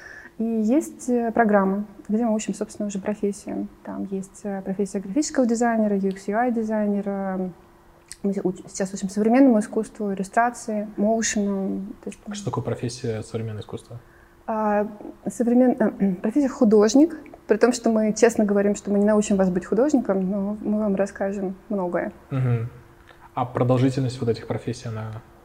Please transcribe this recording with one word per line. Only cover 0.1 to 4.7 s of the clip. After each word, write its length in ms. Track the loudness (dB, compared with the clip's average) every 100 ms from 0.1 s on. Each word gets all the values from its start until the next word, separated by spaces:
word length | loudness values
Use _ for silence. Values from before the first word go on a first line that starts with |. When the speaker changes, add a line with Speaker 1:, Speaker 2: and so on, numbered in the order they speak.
| -20 -20 -6
Speaker 1:
И 60 |
есть, 640 | -2 0 2 2 0 -8 -2
э, 220 | 0 0
программы, 540 | 2 4 4 2 0 -6 -12 -4
где 160 | -2 0
мы 80 | 0
учим, 180 | -2
собственно, 340 | -6 -8 -6 -8
уже 120 | -6
профессиям. 680 | -6 -2 -4 -4 -8 -8 -8 -12 -12
Там 180 | -10 -6
есть, 300 | -6 -8 -10
э, 180 | -8 -6
профессия 360 | -6